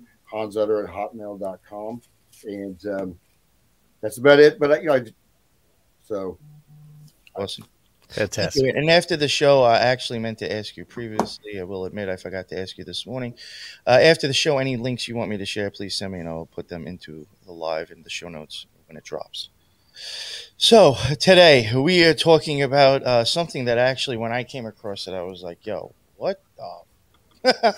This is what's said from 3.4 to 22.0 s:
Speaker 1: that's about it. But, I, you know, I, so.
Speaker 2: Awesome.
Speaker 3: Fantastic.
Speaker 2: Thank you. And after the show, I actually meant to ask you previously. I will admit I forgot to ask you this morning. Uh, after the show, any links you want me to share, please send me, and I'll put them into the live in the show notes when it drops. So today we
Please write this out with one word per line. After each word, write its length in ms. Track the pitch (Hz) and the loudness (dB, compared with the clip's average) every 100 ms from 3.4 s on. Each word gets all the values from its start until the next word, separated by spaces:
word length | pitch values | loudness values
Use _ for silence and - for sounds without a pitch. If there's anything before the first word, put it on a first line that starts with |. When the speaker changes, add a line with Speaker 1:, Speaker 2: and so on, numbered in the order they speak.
| _ _ _ _ _ _ | _ _ _ _ _ _
Speaker 1:
that's 180 | 107 117 | -10 2
about 200 | 131 143 | 6 8
it. 200 | 151 151 | 8 6
But, 140 | 143 | 2
I, 60 | 151 | 0
you 80 | 165 | 2
know, 80 | |
I, 100 | 135 113 - _ _ _ _ _ _ _ _ | 0 -2 -14 _ _ _ _ _ _ _ _
so. 380 | - 101 95 90 - - _ - - - - _ _ | -12 -10 -8 -12 -18 -20 _ -20 -20 -20 -20 _ _
Speaker 2:
Awesome. 320 | - 98 - - _ _ _ _ | -12 -12 -12 -18 _ _ _ _
Speaker 3:
Fantastic. 540 | - 104 - 95 - | -6 -6 -4 -4 -2
Speaker 2:
Thank 120 | 131 | -2
you. 60 | 127 | 0
And 100 | 151 | 2
after 260 | 170 170 160 | 2 2 -2
the 120 | 143 | -2
show, 340 | - 143 139 | 0 4 4
I 140 | 120 113 | 4 4
actually 420 | 117 127 - 117 | 2 0 -4 -8
meant 200 | 113 110 | -8 -8
to 120 | 90 | -8
ask 260 | 107 104 - | -8 -8 -14
you 80 | 87 | -18
previously. 760 | - 117 107 107 - 104 101 | -14 -10 -6 -8 -10 -14 -12
I 40 | |
will 200 | 90 95 | -10 -8
admit 240 | 92 101 98 | -10 -8 -8
I 80 | 92 | -8
forgot 320 | - 92 90 | -8 -10 -10
to 100 | 85 | -10
ask 200 | 95 - | -10 -12
you 60 | |
this 220 | 82 87 - | -14 -12 -10
morning. 280 | 131 120 - - - - - - | -10 -10 -12 -20 -20 -20 -6 2
Uh, 120 | 127 | 6
after 260 | 156 165 147 | 6 4 0
the 60 | |
show, 240 | 131 160 139 | -2 -2 -2
any 180 | 135 123 | -2 -4
links 300 | 127 120 - | -6 -6 -8
you 80 | |
want 140 | 117 98 | -8 -6
me 80 | 107 | -6
to 80 | |
share, 260 | 101 107 101 | -8 -6 -8
please 240 | - 101 | -8 -10
send 180 | - 98 | -8 -8
me, 60 | 92 | -10
and 80 | 82 | -10
I'll 180 | 82 82 | -12 -12
put 220 | - 85 | -14 -14
them 180 | 87 78 | -12 -14
into 400 | 90 - 78 76 _ | -16 -16 -20 -20 _
the 80 | 95 | -20
live 380 | 85 80 80 82 | -10 -6 -6 -8
in 120 | 82 | -16
the 80 | 80 | -16
show 180 | - 87 | -14 -14
notes 380 | 80 78 - - _ _ | -16 -16 -18 -20 _ _
when 100 | 80 | -20
it 80 | |
drops. 460 | - 76 - - - _ _ _ _ - - - - - - - | -14 -14 -12 -16 -18 _ _ _ _ -20 -16 -14 -14 -16 -18 -4
So 400 | - 226 165 123 123 147 | 6 8 8 4 -2 0
today 500 | - 180 175 135 107 127 | 6 8 10 8 4 0
we 260 | 147 180 | 2 4